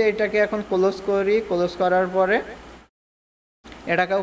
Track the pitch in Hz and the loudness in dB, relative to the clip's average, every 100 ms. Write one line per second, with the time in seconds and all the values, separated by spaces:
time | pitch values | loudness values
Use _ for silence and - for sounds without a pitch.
0 | 220 208 208 208 208 214 208 185 190 190 | 2 2 0 0 0 -2 -2 2 2 0
1 | - 196 196 214 214 175 175 - 185 185 | -2 0 2 0 0 0 0 0 2 2
2 | 185 185 190 226 - - - - - _ | 2 2 2 0 -2 -16 -20 -20 -20 _
3 | _ _ _ _ _ _ - - - 175 | _ _ _ _ _ _ -20 -14 -4 -2
4 | 180 196 | 0 0